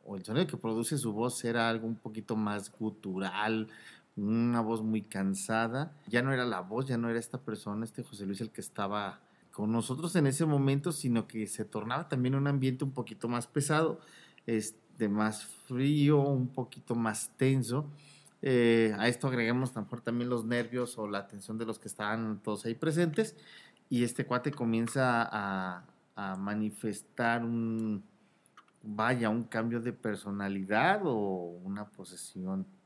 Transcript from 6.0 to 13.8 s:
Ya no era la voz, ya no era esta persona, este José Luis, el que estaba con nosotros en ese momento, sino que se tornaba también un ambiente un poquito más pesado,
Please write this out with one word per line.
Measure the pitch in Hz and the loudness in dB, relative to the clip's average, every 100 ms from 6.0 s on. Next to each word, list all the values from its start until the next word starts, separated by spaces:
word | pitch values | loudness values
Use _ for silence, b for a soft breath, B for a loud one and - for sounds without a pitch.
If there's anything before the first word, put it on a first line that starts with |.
| - | -2
Ya | 117 | 0
no | 135 | 2
era | 131 | 2
la | 123 95 | 0 -2
voz, | 90 113 135 | -4 -4 -2
ya | 120 | 0
no | 117 | 0
era | 117 | -2
esta | 113 123 | -4 -8
persona, | - 104 107 104 | -6 -6 -6 -6
este | 113 - | -6 -8
José | 117 104 | -12 -8
Luis, | 98 98 | -6 -4
el | 113 | -6
que | - | -8
estaba | 95 - 98 104 98 - b b b | -10 -6 -4 -2 -6 -10 b b b
con | - 107 | -4 0
nosotros | 117 110 131 165 | 0 0 -4 0
en | 170 | 4
ese | 139 139 160 | 4 4 4
momento, | 143 139 139 170 | 4 4 2 0
sino | 151 131 117 - | -2 0 0 0
que | 113 | -6
se | 104 - | -6 -6
tornaba | 104 110 107 135 160 | -4 -4 -4 -4 -2
también | 131 127 | 0 2
un | 135 143 | 2 2
ambiente | 139 131 127 | 2 2 0
un | 139 | -2
poquito | 131 120 - 120 | -2 -8 -6 -4
más | 120 | -4
pesado, | 120 147 139 156 | -2 -2 2 4